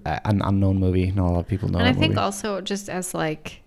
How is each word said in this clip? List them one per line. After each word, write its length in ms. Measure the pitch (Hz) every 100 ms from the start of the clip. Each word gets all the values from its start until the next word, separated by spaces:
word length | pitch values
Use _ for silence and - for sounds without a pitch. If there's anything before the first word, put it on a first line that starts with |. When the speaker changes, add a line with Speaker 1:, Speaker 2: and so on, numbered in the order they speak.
| -
Speaker 1:
a, 220 | 80 -
an 140 | 101
unknown 340 | 98 98 98 95
movie. 300 | 92 92 92
Not 180 | 98 90
a 20 |
lot 80 | 87
of 80 | 85
people 220 | 95 -
know 100 | 90
Speaker 2:
And 80 | 247
I 60 |
Speaker 1:
that 40 | -
Speaker 2:
think 120 | 311 -
Speaker 1:
movie. 60 |
Speaker 2:
also 380 | 196 202 220 190
just 300 | 190 202 202
as, 240 | 180 180
like, 480 | 170 160 156 - -